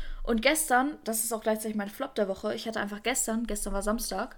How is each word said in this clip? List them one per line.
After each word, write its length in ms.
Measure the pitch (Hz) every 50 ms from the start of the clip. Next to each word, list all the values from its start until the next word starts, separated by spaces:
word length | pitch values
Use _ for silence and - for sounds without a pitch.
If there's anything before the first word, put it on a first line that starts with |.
| - - - - -
Und 180 | - 240 220
gestern, 560 | 226 269 311 311 - - 247 247 269 294 311 - -
das 200 | 226 226 226 -
ist 100 | - 233
auch 80 | 220
gleichzeitig 340 | - 220 214 220 240 220 214
mein 120 | 208 202 202
Flop 260 | - - 269 - -
der 120 | 226 202
Woche, 280 | 190 190 - - 214 233
ich 120 | 226 -
hatte 120 | 226 220 220
einfach 240 | 208 202 202 208 -
gestern, 420 | 233 269 - - 226 220 226 240
gestern 280 | 220 208 208 - 208 202
war 100 | 202 196
Samstag, 540 | 202 220 233 - - 190 190 233 - -